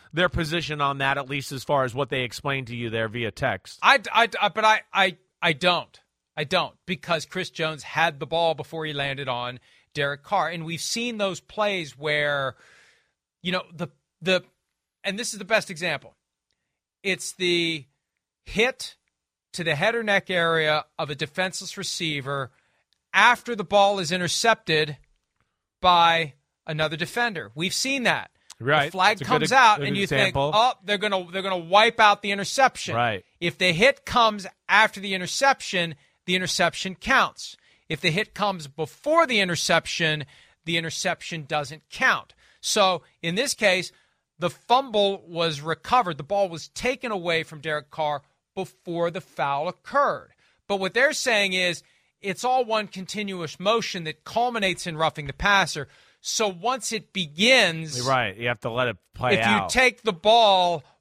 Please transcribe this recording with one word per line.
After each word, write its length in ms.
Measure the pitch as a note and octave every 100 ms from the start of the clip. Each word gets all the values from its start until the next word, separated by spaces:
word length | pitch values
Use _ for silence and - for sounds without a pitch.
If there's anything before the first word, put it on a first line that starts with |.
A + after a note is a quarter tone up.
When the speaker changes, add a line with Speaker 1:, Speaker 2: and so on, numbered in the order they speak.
| _
Speaker 1:
their 160 | D3+ F3+
position 520 | - D#3 E3+ C3+ D3+
on 180 | C#3+ C#3
that, 200 | C3+ C#3
at 100 | C3
least 220 | C#3+ -
as 140 | C3+
far 180 | - C#3+
as 120 | C3
what 160 | B2 C3+
they 120 | C3+
explained 460 | B2 - C#3+ C3+ A#2
to 80 | A#2+
you 140 | A#2
there 180 | A2+ A2+
via 240 | A#2+ A2+
text. 480 | - C3+ F#2+ - -
Speaker 2:
I, 160 | G3 C4+ F#3+
I, 160 | A3 A#3 G3
I, 80 | G3+
but 140 | G#3+
I, 180 | G#3+ G#3+ -
I, 240 | F#3+ F#3+ F#3 _ _
I 120 | F3
don't. 440 | D3+ F3+ E3+ A#2+ - _ _ _ -
I 80 |
don't. 320 | D3 F3+ C#3 - -
Because 380 | F#3 - E3 -
Chris 240 | F3+ F3+
Jones 320 | - D#3+ D3+
had 380 | - D3+ E3+ C#3+
the 60 | C#3
ball 280 | E3 E3
before 300 | D3+ C#3+ E3
he 80 | D#3
landed 340 | C#3+ C#3 C3+ C3+
on 320 | A#2+ B2 B2+ _ _ _
Derek 280 | D3 C#3+ C#3+
Carr. 260 | - G3+ D#3+
And 160 | E3+
we've 180 | D#3+ E3
seen 340 | - A#3 A#3+ A3
those 220 | G3 E3+
plays 580 | - - G#3 F#3+ D3 B2
where, 560 | D3+ D3 D3 C#3+ C3+ - _ _ _ _ _ _ _ _
you 80 | F3
know, 140 | F#3 -
the, 140 | E3 E3 - _ _
the, 220 | E3+ F3+ F3+ _ _ _ _ _
and 160 | G3+ G3
this 140 | A#3+
is 80 | G#3
the 40 |
best 260 | F#3+ A3 -
example. 440 | D#3+ F3 C#3+ F2+ _ _ _ _ _ _ _ _ _
It's 300 | G3 F3 -
the 540 | - F3+ F3 E3 D#3 C3 _ _ _ _ _
hit 500 | - F3+ B3 - - - _ _ _ _ _
to 100 | -
the 100 | E3
head 220 | D3 G#3 A#3
or 80 |
neck 260 | G#3+ G3 -
area 540 | F3+ E3 E3 D#3 D3+ - -
of 100 | D3+
a 60 | C#3+
defenseless 600 | D3+ - F#3 - F#3 -
receiver 760 | F3+ - E3 D3 C3 C#3 B2+ _ _ _ _ _ _
after 440 | F#3 A3+ A#3+ - A3
the 80 |
ball 340 | F3+ G3+ G3 G3+
is 140 | D#3
intercepted 840 | F#3 F3 - A3+ A3 - D#3 D3+ C#3+ _ _ _ _ _ _ _ _
by 540 | F3+ F3 E3+ E3 D#3 - _ _ -
another 300 | D#3 D#3 D#3
defender. 560 | E3+ A#3+ A#3+ E3+ G2+
We've 180 | B2 F3+
seen 300 | - C4 C4+
that. 300 | A3 C#3+ F#2+ _ _ -
Speaker 1:
Right. 280 | A#2+ D3+ C#3+
Speaker 2:
The 40 |
flag 220 | F#3 F#3+
Speaker 1:
It's 80 | G3
a 40 |
good 40 | C3
Speaker 2:
comes 140 | B3+
Speaker 1:
ex-, 80 | D#3+
Speaker 2:
out, 260 | C4 A#3 G#3
Speaker 1:
good 80 | C#3
Speaker 2:
and 100 | G3
you 60 |
Speaker 1:
example. 480 | G3 C#3+ F#3+ C#3 C#3+
Speaker 2:
think, 40 | G#3
"Oh, 120 | B3 A#3+
they're 140 | F#3 G#3
gonna, 320 | G#3 F#3+ F3
they're 120 | F#3
gonna 140 | G3 F#3
wipe 440 | E3 G3 A3+ A#3
out 200 | G#3+ G3+
the 120 | G3+
interception." 640 | G3+ G3 - C4 - - A#2
Speaker 1:
Right. 280 | A#2+ G2 - _
Speaker 2:
If 200 | E3+ -
the 140 | F3+
hit 320 | E3 B3 C#4
comes 400 | - B3 A3+ G#3 F#3+ - -
after 300 | G3 A3 G3+
the 160 | G3
interception, 800 | F#3+ F3+ - C#4 - - F#3+ E3+ D3+ _ _ -
the 80 |
interception 600 | F#3 F#3 - E3+ - F#3+ F3+
counts. 600 | - C4 F3 - - - _ _ -
If 120 | D#3+
the 100 | F3
hit 240 | E3 A3
comes 320 | - G3+ F#3 C#3+
before 600 | D3 D3+ - D4 E4 D#4+
the 140 | A3
interception, 840 | F#3+ E3 - E3 - - D#3+ D3+ C3+ - _ _
the 120 | D#3+ E3+
interception 680 | E3 - F#3 E3 - E3
doesn't 440 | C#3 D3+ C3+ D#3 _
count. 440 | - B3+ E3 - _ _ _
So 420 | - A3 F#3+ F3 - _
in 120 | E3
this 200 | F#3 C#4
case, 380 | - G#3 F#3 - - _ _ _ _
the 120 | E3+
fumble 760 | - - B3 C#4 G#3+ G3+ F#3+ E3
was 340 | E3 E3 C#3+
recovered. 580 | D#3 D#3 - B3 F#3 D3
The 40 |
ball 260 | C#3 G3+ F#3+
was 200 | E3 -
taken 420 | - B3 C4 B3
away 320 | G3+ E3+ E3
from 180 | D#3 D#3
Derek 300 | D#3 D3+ C#3+
Carr 320 | - D3+ C#3+ - _ _
before 560 | - F#3 _ - E3+ E3+
the 100 | F3
foul 480 | - - C#3+ C#3 E3+
occurred. 640 | - - C#4 C4 C#3 - _ _ _ -
But 140 | G3+
what 120 | F#3+
they're 200 | A#3 C#4+
saying 420 | - C4 G#3+ G3
is 280 | F#3 F3+ E3+ - _ _ _
it's 240 | G3+ F3+
all 200 | B3+ C4
one 240 | A3+ A3 G#3
continuous 680 | F#3+ F#3 G#3 G3+ F#3 D#3+ -
motion 460 | F#3+ A#3 - F#3+
that 200 | D#3 D#3
culminates 600 | - A3+ B3 A#3 G3 E3+ F3
in 100 | D#3
roughing 300 | D#3+ D#3 C#3
the 60 |
passer. 560 | - G3 G3 E3 D#3 - _ _ _
So 280 | - - G#3+
once 440 | F3 F#3+ F3 -
it 200 | A3 -
begins, 840 | F#3+ D#3+ D3+ A3+ B3+ F#3 D#3+ D#3+ B2+
Speaker 1:
You're 100 | B2
right. 300 | C3 A2 G2
You 120 | A#2+
have 120 | A#2+
to 100 | B2
let 180 | A#2+ B2
it 80 | G2+ _
play 200 | - B2 -
Speaker 2:
if 80 | A2+
Speaker 1:
out. 160 | G#2+
Speaker 2:
you 180 | - B3
take 220 | B3+ -
the 100 | A3
ball 680 | E3+ G#3+ A#3 G#3+ F#3+ F3+ E3+ - _